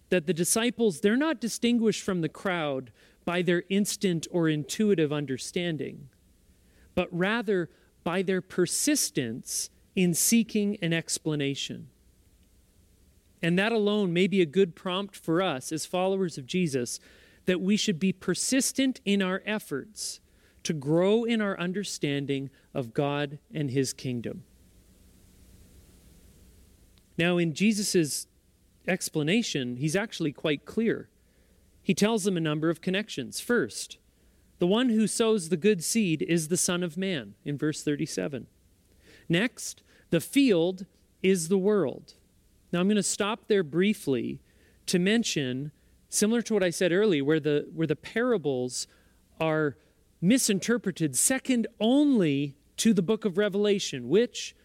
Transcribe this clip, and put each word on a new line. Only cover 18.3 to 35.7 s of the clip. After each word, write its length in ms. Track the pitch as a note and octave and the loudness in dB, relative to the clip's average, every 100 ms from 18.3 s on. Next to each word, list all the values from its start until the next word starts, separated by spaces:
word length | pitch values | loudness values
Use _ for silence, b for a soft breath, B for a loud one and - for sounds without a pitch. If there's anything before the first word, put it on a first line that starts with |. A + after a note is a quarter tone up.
| F3 - C4 - - C4+ B3 - | -4 0 0 0 0 -2 -2 -2
in 160 | G3+ | 0
our 200 | F#3 F#3+ - | 0 -4 -4
efforts 760 | G#3+ - C#3 G#3+ - - - b b b b | -6 -6 -8 -8 -10 -12 -12 b b b b
to 120 | - | -6
grow 500 | D#3+ C3+ D#3+ F#3 A3 | -4 0 2 4 2
in 160 | A#3 A#3 | 2 0
our 180 | G3+ F#3+ | 0 -2
understanding 920 | F3 F#3 G3 - D3+ C#3 C3+ C#3 C#3 b b | -4 -4 -6 -4 -2 -2 -2 -4 -6 b b
of 180 | D3 A#2+ | -8 -6
God 460 | - C#3+ C#3+ D3 D3 _ | -2 -2 -2 -4 -8 _
and 180 | - D3 | -6 -2
his 240 | B2+ C3 | 0 -2
kingdom. 500 | - C3+ B2 G#2+ - - _ _ _ _ _ - - _ - - - - - - - - - - - - - - _ - _ _ - | -4 -6 -6 -6 -10 -14 _ _ _ _ _ -20 -20 _ -20 -20 -20 -20 -20 -20 -20 -20 -20 -20 -20 -20 -20 -20 _ -20 _ _ -2
Now, 220 | E3+ F3 | 2 2
in 160 | E3+ | 0
Jesus' 720 | C#3+ G3+ G#3 G3+ F#3 D3+ - - _ _ _ _ _ - | 2 0 2 0 2 0 -2 -10 _ _ _ _ _ -4
explanation, 920 | F3+ - D#3+ D3 A3 A3+ D#3 B2 B2 | -4 -2 -2 0 0 0 -4 -6 -4
he's 200 | D3+ E3+ | -2 -2
actually 360 | A3+ - D#3+ | -4 -4 -6
quite 340 | - E3 D3 - | -4 -4 -4 -4
clear. 420 | - A3+ D#3+ - _ b b b b b b | -2 0 -2 -6 _ b b b b b b
He 100 | - | -2
tells 320 | F#3 G#3 A#3 | 2 2 2
them 140 | F#3+ F3+ | 0 0
a 20 | |
number 300 | D#3+ D3+ D#3+ | 0 0 0
of 100 | D#3+ | -2
connections. 600 | - F#3 G#3+ - A2+ - | -2 -4 -4 -8 -8 -8
First, 580 | - A#3+ B2 - - - _ b b b b b | -2 0 0 -4 -12 -14 _ b b b b b
the 80 | F3 | 2
one 220 | G#3+ B3+ | 2 2
who 180 | A3 G#3+ | 2 0
sows 440 | - A#3 A3 D#3+ | 2 2 2 0
the 80 | E3+ | 0
good 260 | G3+ | 2